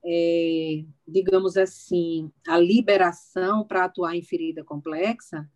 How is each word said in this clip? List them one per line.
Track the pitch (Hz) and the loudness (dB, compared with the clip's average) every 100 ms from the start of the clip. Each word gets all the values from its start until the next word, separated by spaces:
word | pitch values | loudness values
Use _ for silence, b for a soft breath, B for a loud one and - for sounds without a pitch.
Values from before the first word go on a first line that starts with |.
| 170 | -2
é, | 170 170 170 165 165 160 156 156 - - | 0 2 0 0 -2 -4 -6 -8 -20 -4
digamos | 175 190 190 190 190 | -2 2 2 2 0
assim, | 190 - - 180 170 165 156 _ - | 0 -2 -4 -2 -2 -4 -6 _ 0
a | 170 | 4
liberação | 175 226 214 196 180 170 - 190 185 220 214 | 6 4 4 4 2 0 -10 -4 -2 -2 -2
pra | 190 180 | -2 -2
atuar | 185 170 175 | -2 -4 -4
em | |
ferida | 170 175 165 160 | -6 -6 -6 -8
complexa | 143 147 151 156 196 233 - 160 151 | -12 -12 -8 -4 -4 -4 -10 -14 -14